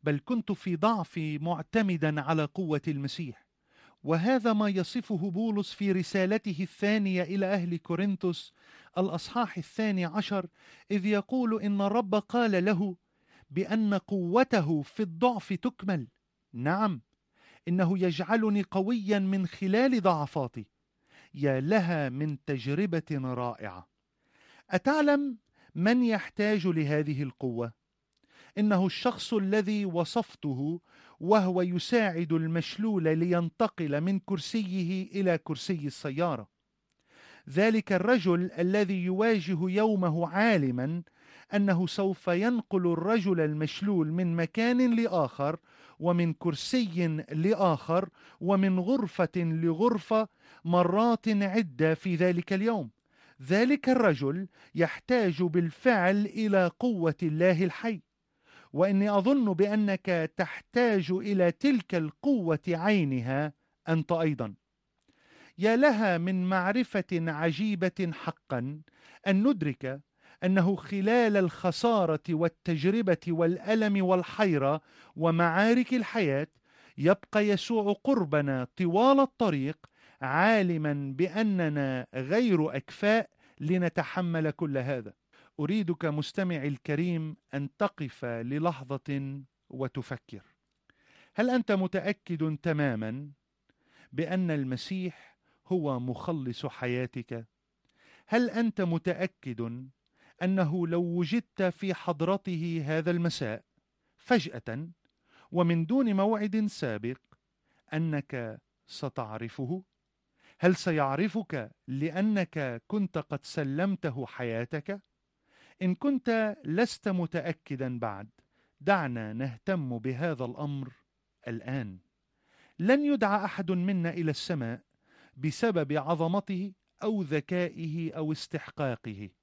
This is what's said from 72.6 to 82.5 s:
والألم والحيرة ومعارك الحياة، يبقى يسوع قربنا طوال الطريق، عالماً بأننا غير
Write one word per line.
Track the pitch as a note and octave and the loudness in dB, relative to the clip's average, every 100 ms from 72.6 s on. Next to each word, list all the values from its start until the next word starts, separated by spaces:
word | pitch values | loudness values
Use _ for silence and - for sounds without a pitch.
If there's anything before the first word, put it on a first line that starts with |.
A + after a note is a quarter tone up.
| - E3 D#3+ G#3+ G3 E3 - | -4 0 2 2 2 0 0
والألم | E3 E3+ F3+ F#3+ A3 G#3+ G3+ | 2 2 2 0 0 2 2
والحيرة | F#3 F#3 F3 - G#3 D3+ C3+ D#3 _ - - - | 4 2 0 0 2 2 2 0 _ -20 -20 -2
ومعارك | E3 E3 E3+ E3 G#3+ A#3+ A#3+ | 0 4 4 4 4 4 2
الحياة، | B3+ G#3 A#3 F3 C3+ D#3 _ _ _ - - | 0 -2 0 0 0 -2 _ _ _ -20 -2
يبقى | D3 F#3+ - G#3+ G#3 | 2 2 2 0 2
يسوع | G3+ - A3+ G3+ | 0 0 -2 0
قربنا | G3+ - C4+ E3 D3 C#3+ C3 B2 - | 0 2 2 2 2 2 -2 -4 -2
طوال | F3+ F3+ B3+ C#4 | 0 4 6 6
الطريق، | C4+ _ A3 D3+ C3+ D#3 - _ - _ | 4 _ 0 0 -2 -6 -16 _ -20 _
عالماً | C3 C#3+ G3 A3 F#3 E3+ D3+ C#3+ C#3 C3+ | -2 2 4 4 2 0 0 -2 -4 -2
بأننا | F3+ F#3 A3 F#3+ E3 D3 C3+ C3 B2 | -2 0 0 2 0 0 -2 -2 -6
غير | B2+ C3 G3+ B3 | -8 -2 2 4